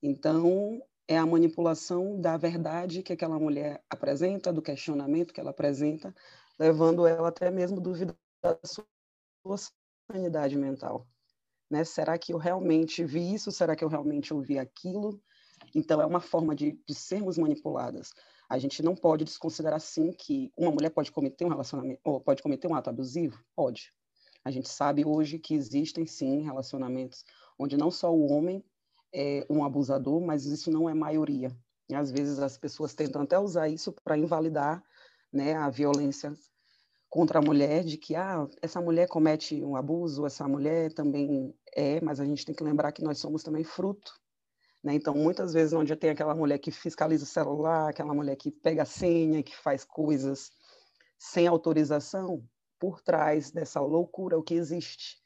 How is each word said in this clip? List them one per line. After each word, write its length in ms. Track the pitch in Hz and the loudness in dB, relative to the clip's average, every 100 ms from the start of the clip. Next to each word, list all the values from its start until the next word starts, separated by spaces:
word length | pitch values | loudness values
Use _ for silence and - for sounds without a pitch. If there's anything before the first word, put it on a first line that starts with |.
Então, 760 | 147 139 156 160 170 185 208 233 - _ _ | -2 0 2 4 6 4 0 -6 -12 _ _
é 80 | 160 | 2
a 100 | 160 | 4
manipulação 920 | 170 170 160 170 160 - 180 190 202 | 6 6 4 0 0 -2 -2 -2 0
da 160 | 175 160 | 0 0
verdade 640 | 165 170 156 165 185 175 | 0 -2 -2 -4 -4 -6
que 100 | 185 | -6
aquela 260 | 175 165 160 | -4 -2 0
mulher 440 | 156 143 147 147 _ | 0 0 -2 -6 _
apresenta, 640 | 143 139 139 175 196 190 | -6 -2 0 0 0 -2
do 100 | 165 | -2
questionamento 720 | 156 139 - 143 139 151 170 | -4 -8 -4 -4 0 0 0
que 80 | - | -4
ela 100 | 143 | -10
apresenta, 640 | 139 147 139 151 156 190 190 - - _ _ | -2 -2 0 0 -2 -8 -16 -20 -20 _ _
levando 480 | 160 160 165 170 170 | 4 6 6 8 6
ela 220 | 165 170 | 6 2
até 220 | 165 180 | 0 -2
mesmo 280 | 185 180 190 | 0 -2 -2
a 40 | |
duvidar 340 | 185 180 180 - _ _ | -4 -4 -6 -8 _ _
da 160 | 175 165 | 0 0
sua 920 | 160 - 214 _ _ _ _ _ 190 196 - _ _ _ _ | -4 -14 -14 _ _ _ _ _ -8 -8 -8 _ _ _ _
sanidade 460 | 196 180 156 143 143 | -4 -2 0 0 0
mental. 500 | 139 135 - 117 - _ _ _ _ _ _ | -2 -4 -6 -8 -10 _ _ _ _ _ _
Né? 140 | 151 | -2
Será 340 | 160 - 156 165 | -2 -2 0 0
que 140 | - | -2
eu 60 | 170 | -4
realmente 680 | 165 185 185 160 160 - | -2 0 4 4 4 0
vi 300 | 165 147 175 | -2 -2 -2
isso? 180 | 208 - | -4 -4
Será 240 | - 170 156 | 0 0 2
que 80 | |
eu 40 | 160 | 0
realmente 440 | 151 147 147 139 | -2 -2 -4 -4
ouvi 260 | 151 131 139 | -4 -2 -4
aquilo? 640 | 127 - 180 185 208 208 _ _ _ _ - | -4 -10 -8 -6 -6 -8 _ _ _ _ -6
Então, 260 | 156 156 156 | -4 2 2
é 60 | 151 | 4
uma 140 | 175 | 0
forma 340 | 170 170 165 | 0 0 2
de, 260 | 147 147 151 - | 0 -2 -4 -10
de 80 | |
sermos 440 | 143 - 190 196 175 | -12 -4 -4 -2 0
manipuladas. 720 | 156 147 - 127 123 - - - _ _ _ | 2 2 -2 -4 -4 -8 -14 -20 _ _ _
A 100 | 127 | -4
gente 240 | 135 - | -2 0
não 120 | 156 | 0
pode 300 | 185 175 156 | 2 4 4
desconsiderar, 560 | 156 - 165 160 160 151 | 0 -4 -8 -4 -2 -2
sim, 320 | - - 160 | -4 0 0
que 400 | 165 - 139 131 - | 0 -4 -4 -4 0
uma 140 | - | 0
mulher 200 | 143 156 | 2 0
pode 200 | 160 147 | 0 -2
cometer 340 | - 139 131 | -2 -4 -2
um 40 | 175 | -2
relacionamento, 520 | 143 123 143 131 127 | -2 -4 -6 -6 -6
ou 160 | - 139 | -4 -2
pode 220 | 131 139 | 2 0
cometer 260 | - 135 180 | 2 -2 -2
um 60 | |
ato 160 | 156 127 | -2 -2
abusivo? 520 | 120 131 135 160 - _ | -6 -6 -2 -4 -4 _
Pode. 380 | - 143 110 - _ _ _ _ _ | -2 -2 -2 -14 _ _ _ _ _
A 60 | - | -8
gente 180 | 131 131 | -6 -6
sabe 360 | - 143 143 | 0 2 2
hoje 360 | 151 151 156 160 | 2 2 0 -4
que 140 | - | -2
existem, 520 | 156 131 139 156 - 160 | -2 0 -2 -2 -2 -6
sim, 360 | - 135 139 | -4 -2 0
relacionamentos 840 | 151 131 131 139 127 127 131 - - _ - _ | -2 -6 -8 -6 -4 -4 -6 -12 -20 _ -20 _
onde 180 | 139 143 | -2 2
não 140 | 151 | 2
só 240 | 175 175 | 2 2
o 160 | 165 147 | 4 4
homem 340 | 147 165 190 - _ _ _ _ | 4 2 -2 -8 _ _ _ _
é 320 | - 143 143 - | -4 -2 -2 0
um 140 | 151 | 0
abusador, 560 | 143 135 131 139 127 156 | 2 0 0 0 2 0
mas 240 | 175 151 | 0 -2
isso 260 | 135 147 - | -2 -4 0
não 180 | 156 165 | 0 2
é 60 | |
maioria. 560 | 160 151 156 147 139 127 - _ _ _ | 0 0 0 0 -2 -4 -8 _ _ _
E, 60 | |
às 180 | 135 143 | -4 -2
vezes, 260 | 131 143 139 | 0 -2 0
as 180 | 139 131 | -4 -4
pessoas 380 | 151 - 151 | -10 -6 -8
tentam 280 | - 151 139 | -4 -4 -2
até 160 | 143 180 | 2 2
usar 300 | 202 170 156 | 2 0 0
isso 240 | 160 - - | -2 -8 -10
pra 120 | - 151 | -2 0
invalidar, 680 | 156 160 160 151 143 165 - _ - _ _ | 2 2 0 0 -2 -2 -8 _ -20 _ _
né, 220 | 139 139 | -2 0
a 140 | 160 147 | 0 0
violência 640 | 120 143 143 143 139 147 151 _ _ _ _ _ _ _ | 0 2 2 0 -4 -8 -12 _ _ _ _ _ _ _
contra 300 | - 156 156 | 2 4 6
a 40 | |
mulher, 400 | 147 143 143 151 | 6 6 6 4
de 140 | 170 156 | 0 -6
que, 180 | - | -4
"Ah, 320 | 160 190 180 147 - | -4 -2 -2 -4 -6
essa 180 | 165 175 | -8 -4
mulher 280 | 175 165 180 | 0 4 4
comete 560 | 165 156 156 - 151 | 4 4 2 -2 -6
um 100 | 143 | -4
abuso, 520 | 135 143 165 170 139 147 | -4 -2 -2 -2 -2 -4
essa 200 | - 143 | -4 -2
mulher 460 | 139 143 165 160 | 0 0 0 0
também 600 | 160 147 143 143 143 131 - - | 0 -2 0 0 0 -2 -10 -10
é", 260 | - 143 151 | -2 0 2
mas 200 | 160 143 | 0 -2
a 40 | |
gente 200 | 143 143 | -2 -2
tem 100 | - | -6
que 80 | 147 | -6
lembrar 300 | 151 147 147 | 0 2 0
que 100 | 151 | 0
nós 160 | 156 147 | -4 -4
somos 240 | 147 156 | -4 -6
também 220 | 160 156 | -4 -4
fruto, 480 | 160 - 190 202 - - _ _ _ _ _ _ | -4 -4 -4 -4 -10 -20 _ _ _ _ _ _
né? 120 | 147 | -2
Então, 200 | 147 151 | 0 0
muitas 380 | 143 156 185 190 | 2 2 2 0
vezes, 200 | 165 160 | 2 4
onde 240 | 160 151 156 | 4 0 2
tem 140 | 165 | 0
aquela 240 | 151 151 | 2 0
mulher 240 | 151 151 143 | 0 0 0
que 120 | 151 | -2
fiscaliza 540 | - 170 - 160 160 | -8 -8 -2 2 2
o 20 | 139 | 0
celular, 600 | - 147 143 156 165 156 | -2 -2 0 2 2 0
aquela 260 | 143 151 | -2 -2
mulher 220 | 147 143 135 | -2 -2 -4
que 140 | - | -6
pega 320 | - - 160 | -2 0 0
a 40 | 143 | -2
senha, 560 | - 180 170 160 156 | 0 2 4 4 2
que 140 | 139 - | 0 -4
faz 280 | - 135 | -2 -2
coisas 640 | - - 151 147 135 135 - _ _ - _ _ _ _ | -4 -4 0 2 0 -4 -8 _ _ -20 _ _ _ _
sem 280 | - - 175 | -6 2 4
autorização, 1000 | 170 165 156 151 147 147 190 185 170 117 _ _ _ | 4 4 2 4 2 -2 -6 -4 -6 -10 _ _ _
por 220 | 185 170 | -6 -6
trás 500 | - 165 156 151 147 | 0 2 4 2 0
dessa 300 | 165 156 - | -8 -6 -2
loucura, 580 | 139 160 175 - 185 165 | 0 0 0 -4 0 0
o 40 | |
que 120 | 160 | 0
existe, 640 | 165 160 170 - - - - | -2 -2 -4 -6 -12 -14 -16